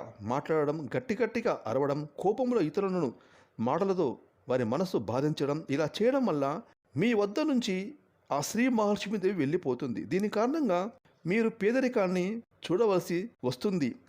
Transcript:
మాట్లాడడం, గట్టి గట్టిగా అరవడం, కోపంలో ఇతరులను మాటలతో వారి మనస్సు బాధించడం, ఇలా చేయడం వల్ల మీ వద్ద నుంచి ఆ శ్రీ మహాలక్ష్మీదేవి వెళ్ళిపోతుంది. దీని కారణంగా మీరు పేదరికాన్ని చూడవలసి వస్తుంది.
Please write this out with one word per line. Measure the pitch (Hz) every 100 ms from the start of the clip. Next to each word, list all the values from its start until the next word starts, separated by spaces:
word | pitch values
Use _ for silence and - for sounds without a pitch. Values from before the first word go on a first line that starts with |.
| - - 104
మాట్లాడడం, | 135 - 156 143 160 135
గట్టి | 135 - 208
గట్టిగా | 220 233 220 147 110
అరవడం, | 127 143 143 147 -
కోపంలో | 180 - 247 240 156
ఇతరులను | 196 190 180 135 - - - _ - 113
మాటలతో | 165 196 185 139 98 - _ -
వారి | 123 110
మనస్సు | 143 185 151 104
బాధించడం, | 123 151 151 143 151 -
ఇలా | 139 156 -
చేయడం | 233 269 226
వల్ల | 147 139 170 - _ _
మీ | 139 226 214
వద్ద | 202 262 311
నుంచి | 254 226 185 202 - _ _ -
ఆ | 139 -
శ్రీ | 214 262 226
మహాలక్ష్మీదేవి | 208 202 190 214 185 190
వెళ్ళిపోతుంది. | 135 180 139 123 135 101 104
దీని | 180 208 208
కారణంగా | 240 320 247 175 208 - _ _
మీరు | 165 220 220 226
పేదరికాన్ని | 196 254 254 247 185 185 180 233 - _ -
చూడవలసి | 180 226 180 180 175 226 - 127
వస్తుంది. | - 208 185 127 -